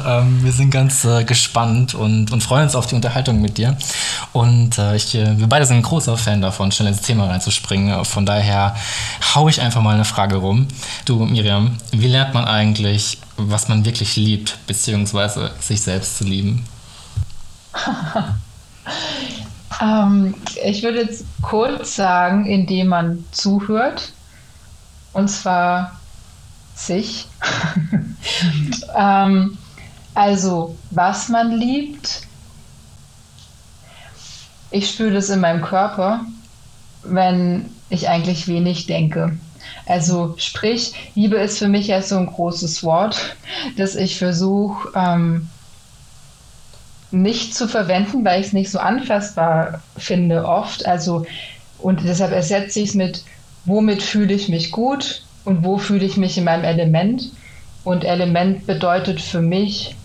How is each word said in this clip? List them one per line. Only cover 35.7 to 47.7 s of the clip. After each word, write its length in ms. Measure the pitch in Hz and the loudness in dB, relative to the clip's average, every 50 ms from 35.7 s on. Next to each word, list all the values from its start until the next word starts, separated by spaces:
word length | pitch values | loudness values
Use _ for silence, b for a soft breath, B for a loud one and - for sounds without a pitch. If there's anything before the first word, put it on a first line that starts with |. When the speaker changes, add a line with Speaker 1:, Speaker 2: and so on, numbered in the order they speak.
| 190 185 202 208 - 196 185 196 226 240 233 - - - - - - - - - - - - - - - | 0 0 0 0 0 -2 -2 0 0 -2 -4 -8 -12 -16 -18 -20 -20 -20 -20 -20 -20 -20 -20 -20 -20 -14
Speaker 2:
wenn 640 | - 180 180 185 185 185 180 180 180 175 175 202 - - - - - - | -6 -2 2 2 4 4 4 4 2 2 0 -2 -4 -8 -12 -18 -10 -6
ich 180 | 185 160 - - | -4 -2 0 0
eigentlich 380 | 170 170 156 180 175 160 - 185 | 0 2 2 0 -2 -2 -2 -2
wenig 380 | 170 170 175 175 175 165 - | 0 0 2 0 0 -2 -4
denke. 500 | - 165 165 156 156 - 165 165 170 156 170 - - - B B B B B B | -4 -2 0 0 0 0 0 -2 -2 -2 -6 -10 -14 -20 B B B B B B
Also 480 | B 175 175 156 175 180 175 175 165 165 - | B 0 0 2 2 0 0 0 -2 -4 -6
sprich, 560 | - - - - 214 220 240 226 - - B B B B B | -8 -8 -6 -4 -2 -2 -2 -2 -4 -6 B B B B B
Liebe 220 | 208 214 202 220 | 0 2 2 2
ist 220 | 202 208 208 - - | 2 0 -2 -2 0
für 100 | 214 202 | 0 2
mich 200 | 202 208 202 214 | 2 2 2 0
ja 120 | 190 190 | 0 0
so 160 | 190 - 196 | 0 0 0
ein 100 | 185 180 | 0 -2
großes 560 | - - - 170 175 170 - 180 156 - - 175 | -2 -4 -4 -4 -4 -4 -4 -4 -6 -6 -4 0
Wort, 520 | 165 160 175 202 220 208 - - - - - B B B B 302 262 B | 2 2 2 2 0 -2 -4 -6 -8 -10 -14 B B B B -10 -8 B
das 180 | 202 196 196 196 | -4 -4 -4 -2
ich 220 | - 190 185 - - | -2 -4 -4 -2 -2
versuche, 680 | 185 180 175 165 190 190 196 202 208 196 196 - - - - | -2 -2 0 0 0 0 2 0 0 -2 -4 -6 -8 -4 -2
ähm, 540 | 190 185 175 170 170 170 165 165 165 160 165 - - - - - - - - - - - - - - - - - - - - - - - - - - - - - - - - | 0 2 2 2 2 2 2 0 -2 -4 -6 -12 -18 -20 -20 -20 -20 -20 -20 -20 -20 -20 -20 -20 -20 -20 -20 -20 -20 -20 -20 -20 -20 -20 -20 -20 -20 -20 -20 -20 -20 -10 -2
nicht 440 | 185 185 190 214 233 - - - - | 0 2 2 2 2 -2 -6 -8 -6
zu 140 | - 247 | -4 -4
verwenden, 560 | 214 | -2